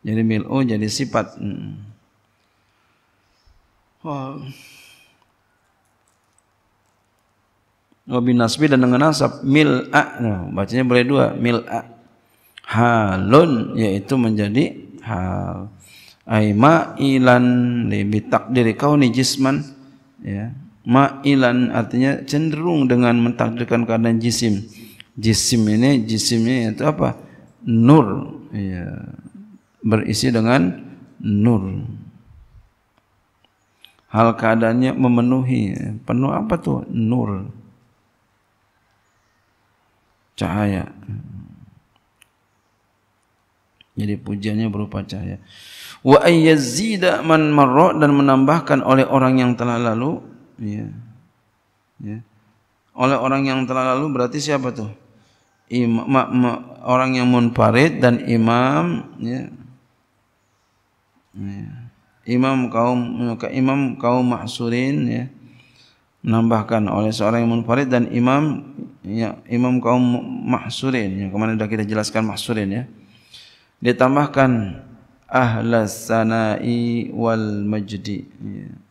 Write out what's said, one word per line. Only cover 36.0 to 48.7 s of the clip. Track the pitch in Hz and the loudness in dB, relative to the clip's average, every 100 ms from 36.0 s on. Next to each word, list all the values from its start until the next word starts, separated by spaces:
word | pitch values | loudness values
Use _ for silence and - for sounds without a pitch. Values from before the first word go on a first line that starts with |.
| - | -4
Penuh | 120 135 | -2 0
apa | 160 220 175 | -2 -2 -4
tuh? | - 131 - | -2 -4 -4
Nur. | 120 110 123 110 98 104 - - _ _ _ _ _ _ _ _ _ _ _ _ _ _ _ _ _ _ _ _ _ _ _ _ _ _ - | -2 0 0 -2 -6 -8 -16 -20 _ _ _ _ _ _ _ _ _ _ _ _ _ _ _ _ _ _ _ _ _ _ _ _ _ _ -8
Cahaya. | 90 101 104 95 - - - - - - - - - _ _ _ _ _ _ _ _ _ _ _ _ _ _ _ _ _ _ _ _ _ _ - | -6 -2 -2 -2 -6 -14 -14 -14 -14 -18 -20 -20 -20 _ _ _ _ _ _ _ _ _ _ _ _ _ _ _ _ _ _ _ _ _ _ -8
Jadi | 104 104 | -6 -6
pujiannya | 107 104 107 107 113 | -8 -6 -4 -2 -4
berupa | 101 104 101 95 | -4 -6 -8 -10
cahaya. | 95 92 95 - - - - - - | -10 -10 -12 -16 -20 -20 -20 -20 -4
Wa | 131 143 | 6 8
ayyazida | - 170 160 156 127 127 220 208 180 104 | 8 6 6 4 2 -4 -2 0 2 0
man | 160 160 151 147 | 2 2 4 4
marra, | 139 135 180 160 | 4 6 4 4
dan | 147 | 4
menambahkan | 143 139 135 135 165 - | 4 4 4 4 2 2